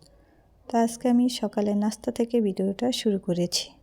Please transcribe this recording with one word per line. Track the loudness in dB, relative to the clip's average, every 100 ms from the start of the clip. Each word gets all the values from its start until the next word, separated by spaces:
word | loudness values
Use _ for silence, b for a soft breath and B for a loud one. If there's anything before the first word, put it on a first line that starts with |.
| b b b b b _ -2
তো | 0
আজকে | 0 0 2
আমি | 4 2
সকালে | 0 -4 -2 0
নাস্তা | 0 -2 -2 -4
থেকে | -2 0 2
ভিডিওটা | 0 0 -2 -2 -2
শুরু | 0 0 0
করেছি। | 0 -2 0 -2 -8 -14